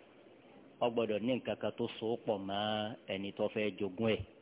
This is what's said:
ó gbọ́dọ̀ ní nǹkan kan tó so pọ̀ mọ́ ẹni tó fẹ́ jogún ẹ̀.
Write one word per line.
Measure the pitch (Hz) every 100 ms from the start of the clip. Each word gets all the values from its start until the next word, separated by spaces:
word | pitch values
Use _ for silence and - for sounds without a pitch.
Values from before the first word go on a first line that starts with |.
| - - - - - - - -
ó | 120
gbọ́dọ̀ | 117 110 104
ní | 117
nǹkan | 123 - 104
kan | 107
tó | - 120 -
so | 113 117
pọ̀ | - 101
mọ́ | 95 101 107 107 107 127 -
ẹni | 98 101
tó | - 104
fẹ́ | 113 107 92
jogún | 101 92 113
ẹ̀. | 95 - -